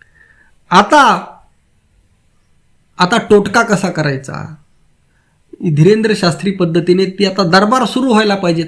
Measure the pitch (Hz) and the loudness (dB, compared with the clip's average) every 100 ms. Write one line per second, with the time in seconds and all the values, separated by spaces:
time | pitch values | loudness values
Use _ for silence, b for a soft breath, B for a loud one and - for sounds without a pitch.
0 | b b b b b b _ 180 208 302 | b b b b b b _ 0 4 4
1 | 269 - - - _ _ _ _ _ _ | 4 2 -6 -20 _ _ _ _ _ _
2 | _ _ _ _ _ _ _ _ _ - | _ _ _ _ _ _ _ _ _ -4
3 | 180 226 202 208 196 233 233 202 185 170 | -2 -2 2 2 2 -2 0 -2 -4 -4
4 | 147 135 - - - 156 _ _ _ _ | -4 -6 -10 -14 -14 -18 _ _ _ _
5 | _ _ _ _ _ - 180 147 165 214 | _ _ _ _ _ -8 -4 2 4 4
6 | 220 208 180 151 196 190 175 170 170 180 | 0 0 -2 -2 -6 -4 -2 -2 0 0
7 | 190 - 196 190 185 185 208 262 226 254 | 0 -2 -4 -2 0 2 2 0 0 -2
8 | 262 214 214 196 180 165 | 0 2 2 0 -2 -2